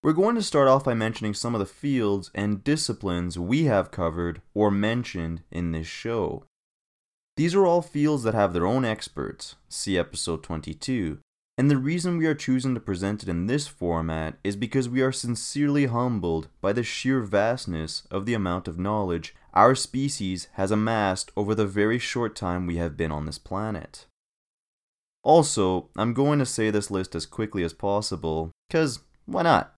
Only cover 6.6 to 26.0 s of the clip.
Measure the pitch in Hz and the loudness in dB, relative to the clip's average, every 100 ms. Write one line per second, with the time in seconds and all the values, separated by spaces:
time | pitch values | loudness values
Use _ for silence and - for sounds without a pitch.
6.6 | _ _ _ _ _ _ _ - 165 190 | _ _ _ _ _ _ _ -2 2 4
7.6 | 185 175 170 147 151 147 110 110 101 85 | 4 4 0 0 2 2 0 2 2 2
8.6 | 90 127 120 110 - - 69 64 - - | 2 2 0 -4 -6 -8 -8 -8 -18 -18
9.6 | _ - 101 90 82 - - 80 - 80 | _ -10 -2 0 0 -4 -6 -6 -6 -8
10.6 | 78 78 - 127 85 73 _ _ _ - | -8 -10 -4 -2 -2 -6 _ _ _ 2
11.6 | 139 139 135 175 175 170 160 151 - 131 | 4 4 2 -2 -2 0 0 0 0 0
12.6 | 131 120 - 90 98 104 95 85 98 143 | 0 -4 -4 -2 -2 -4 -4 -2 0 -2
13.6 | 143 - 87 82 80 80 80 - 98 101 | -4 -6 -2 -2 -2 -4 -6 -6 -6 -4
14.6 | 110 135 123 127 131 127 120 117 - 139 | -2 -2 0 0 0 -2 -6 -6 -6 -2
15.6 | 147 143 139 117 127 113 85 80 78 _ | 0 2 2 0 0 0 0 -2 -4 _
16.6 | 98 110 110 - 131 135 104 101 107 127 | -2 0 -2 -4 0 0 2 2 2 -2
17.6 | - 82 78 - - 98 101 117 92 90 | -4 -6 -4 -8 -6 -6 -2 -2 0 -2
18.6 | - 82 95 107 95 85 80 - _ 90 | -4 -4 -2 0 0 -2 -6 -18 _ 6
19.6 | 113 131 - 127 139 - 95 92 - - | 8 6 -2 -2 -4 -2 -4 -4 -8 -4
20.6 | 95 107 110 113 101 92 - - 104 110 | 0 2 2 2 2 0 -4 -4 0 2
21.6 | 104 101 104 120 - 123 117 - 95 90 | 2 2 2 2 -2 -2 -4 -4 -4 -2
22.6 | 90 85 85 73 80 76 76 - - 95 | -2 -2 -4 -2 -4 -2 -6 -10 -8 -6
23.6 | 110 95 78 - - _ _ _ _ _ | -4 -8 -12 -20 -20 _ _ _ _ _
24.6 | _ _ _ _ _ _ 123 165 147 - | _ _ _ _ _ _ 6 6 6 2
25.6 | 92 92 - - | 2 2 -2 -2